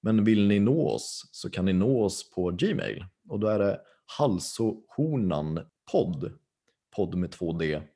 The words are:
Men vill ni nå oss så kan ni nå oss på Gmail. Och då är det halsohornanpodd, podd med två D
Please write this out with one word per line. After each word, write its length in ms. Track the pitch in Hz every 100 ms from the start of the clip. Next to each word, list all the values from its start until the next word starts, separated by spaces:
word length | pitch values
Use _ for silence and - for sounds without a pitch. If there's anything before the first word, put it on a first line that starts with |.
Men 220 | 107 110
vill 240 | 107 107 101
ni 120 | 104
nå 300 | 104 160 67
oss 400 | - - - -
så 180 | - -
kan 160 | -
ni 80 | 95
nå 300 | 92 110 131
oss 280 | 101 - -
på 200 | - 90
Gmail. 540 | 87 196 196 50 - 92 _ -
Och 100 | 104
då 80 | 107
är 120 | 107
det 200 | 101 - - _ _ -
halsohornanpodd, 2250 | 143 92 - - 113 110 _ - 156 139 95 76 78 80 - _ - 190 190 151 - - _ _ _ _ _
podd 200 | - 92
med 160 | 92 90
två 220 | - 85
D 280 | 82 80 76 -